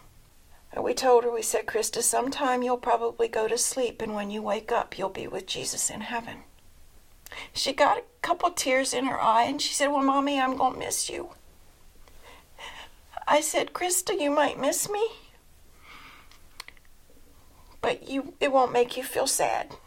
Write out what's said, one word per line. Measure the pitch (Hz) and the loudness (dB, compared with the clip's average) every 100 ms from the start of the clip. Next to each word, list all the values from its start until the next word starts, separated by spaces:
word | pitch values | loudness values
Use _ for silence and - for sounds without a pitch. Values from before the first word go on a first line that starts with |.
| - - - - - - - | -20 -20 -20 -20 -20 -20 -12
And | - | -4
we | - | -2
told | 247 262 240 | 2 6 6
her, | 240 | 6
we | 233 | -2
said, | 220 226 220 | -2 -2 -2
"Krista, | 214 220 - | -2 -2 0
sometime | 226 226 254 277 269 247 | 0 2 0 0 0 0
you'll | 247 247 | 0 0
probably | 247 226 233 - 226 | 2 0 0 -2 -2
go | 226 220 | 0 0
to | 240 | 0
sleep, | - 269 240 - | 0 0 -2 -4
and | 220 | -6
when | 208 202 | -6 -6
you | 214 | -6
wake | 208 214 214 | -2 -4 0
up, | 180 - - | -2 -2 -4
you'll | 190 | -6
be | - - | -6 -8
with | - - | -8 -8
Jesus | - 131 247 - | -6 -6 -4 -4
in | 214 | -4
heaven." | 220 233 - - - - - - - - - - - - - | -6 -8 -8 -16 -20 -20 -20 -20 -20 -20 -20 -20 -18 -16 -10
She | - - | -4 -2
got | - - 427 | 4 4 4
a | - - | -2 -8
couple | - 349 349 | -2 0 0
tears | - 285 262 269 | 0 0 2 2
in | 247 262 | 0 -2
her | - | 0
eye, | 220 226 | 4 4
and | 240 294 | 4 0
she | - | -2
said, | - 285 | 0 2
"Well, | 285 | 4
Mommy, | 269 277 277 277 | 4 4 2 0
I'm | 262 262 | 0 2
gonna | 262 - | 0 0
miss | - - - | -4 -4 -4
you." | - - - - - - - - - - - - - - - - - - - - - - | -6 -10 -16 -20 -20 -20 -20 -20 -20 -20 -20 -20 -20 -20 -18 -18 -16 -20 -20 -16 -8 4
I | 302 | 4
said, | 311 285 - | 4 0 -2
"Krista, | - 359 359 - 370 | -2 0 0 0 0
you | 285 | 2
might | 294 277 - | 4 2 2
miss | 277 349 - | 0 0 -2
me, | 415 453 - - - - - - - - - - - - - - - - - - - - - - - - - - - | -2 -2 -6 -20 -20 -20 -20 -20 -20 -20 -20 -20 -20 -20 -20 -20 -20 -20 -20 -20 -20 -20 -20 -20 -20 -20 -20 -20 -4
but | 233 - - | -2 -2 -4
you, | 269 - - | -6 -6 -2
it | 285 | 2
won't | 262 247 | 4 4
make | 247 247 247 | 4 2 -2
you | |
feel | 262 - 269 | -4 -2 0
sad, | - 123 - - - | 2 0 0 -4 -12